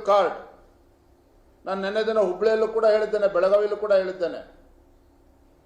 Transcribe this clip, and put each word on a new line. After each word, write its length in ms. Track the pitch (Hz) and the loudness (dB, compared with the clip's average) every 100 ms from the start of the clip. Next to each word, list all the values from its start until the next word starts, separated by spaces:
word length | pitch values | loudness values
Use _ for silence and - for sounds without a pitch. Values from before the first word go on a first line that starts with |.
| 196 | 2
ಕಾರ್ಡ್. 260 | 202 180 - - - _ _ _ _ _ _ _ _ _ _ - | 2 2 -2 -16 -20 _ _ _ _ _ _ _ _ _ _ -8
ನಾನು 140 | 196 190 | -6 -4
ನೆನ್ನೆ 180 | 214 220 | -2 0
ದಿನ 100 | 220 185 | 0 0
ಹುಬ್ಳಿಯಲ್ಲೂ 400 | 180 220 220 220 220 | 0 0 0 0 0
ಕೂಡ 100 | 220 214 | 2 2
ಹೇಳಿದ್ದೇನೆ, 340 | 214 208 196 175 | 0 0 0 2
ಬೆಳಗಾವಿಯಲ್ಲೂ 420 | 185 202 208 208 208 | 2 2 0 -2 0
ಕೂಡ 80 | 196 | 0
ಹೇಳಿದ್ದೇನೆ. 400 | 190 185 165 123 - - _ _ _ _ _ _ _ _ _ _ | 0 -4 -6 -8 -16 -20 _ _ _ _ _ _ _ _ _ _